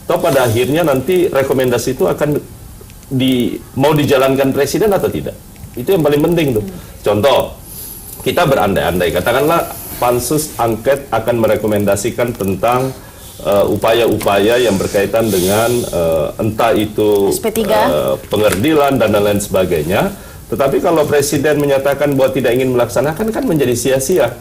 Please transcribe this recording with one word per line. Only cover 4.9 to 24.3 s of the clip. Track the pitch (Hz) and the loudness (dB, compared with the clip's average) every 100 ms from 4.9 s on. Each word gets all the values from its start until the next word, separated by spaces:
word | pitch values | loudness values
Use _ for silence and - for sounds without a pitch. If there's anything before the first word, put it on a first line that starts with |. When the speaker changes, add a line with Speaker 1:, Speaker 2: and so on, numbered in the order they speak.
Speaker 1:
atau | 190 107 | 2 0
tidak. | 87 67 - - - - | -4 -8 -12 -18 -20 -14
Itu | - 123 190 | -10 0 2
yang | |
paling | 147 147 | 2 2
penting | 160 175 147 113 | 2 2 0 0
tuh. | 98 - - - | -4 -10 -16 -6
Contoh, | - 104 139 185 - - - - - - - - - | -2 2 4 2 0 -10 -18 -16 -16 -16 -18 -8 -4
kita | - | 0
berandai-andai, | 175 - 185 87 78 87 87 82 | 2 2 2 0 0 0 0 0
katakanlah | 87 - 147 170 170 - - - | 0 0 2 0 -2 -8 -12 -2
Pansus | 123 123 120 151 151 - | 0 0 0 -2 -2 -2
Angket | 117 107 127 139 - | -2 0 0 -2 -2
akan | 113 113 117 110 | -4 -2 0 2
merekomendasikan | 104 107 104 101 101 120 - 123 117 | 2 0 0 2 0 -2 -2 -4 -2
tentang, | 98 95 110 123 131 131 - - - - | -4 0 0 0 -2 -6 -16 -20 -20 -8
eh, | - 101 98 | 0 2 2
upaya-upaya | 101 113 113 113 104 107 101 104 120 120 | 2 2 2 2 0 0 2 2 4 2
yang | 98 | 0
berkaitan | 92 101 98 113 113 | 0 0 0 0 2
dengan, | 98 90 104 117 | 2 2 2 2
eh, | 120 113 87 82 80 - - | 0 -2 -2 0 0 -2 -4
entah | 110 110 117 110 | -4 0 2 2
itu, | 107 - 107 101 98 | 0 0 2 4 2
Speaker 2:
S | 90 | 0
P | 226 226 | -2 -2
tiga. | 214 - - | 0 2 2
Speaker 1:
eh, | 147 139 67 - | 0 -2 -4 -4
pengerdilan | 104 107 92 135 156 143 131 | 0 0 2 2 2 2 2
dan | 110 104 | 2 2
lain-lain | 104 101 | 2 0
sebagainya. | - - 185 - 80 98 185 202 - - - | 0 0 0 0 0 0 -2 -4 -16 -20 -10
Tetapi | 117 135 - | -2 0 2
kalau | 185 165 | 2 2
Presiden | 147 143 139 151 151 147 | 2 2 2 0 0 0
menyatakan | 143 135 135 139 147 135 | 2 2 0 0 0 2
bahwa | 131 | 2
tidak | 143 120 120 | 2 0 0
ingin | 131 | 0
melaksanakan, | 123 117 - 135 156 220 226 | 0 0 0 -2 -2 -4 -2
kan | |
menjadi | 269 160 123 117 | 0 0 0 0
sia-sia. | 127 131 131 185 120 | 0 0 2 2 2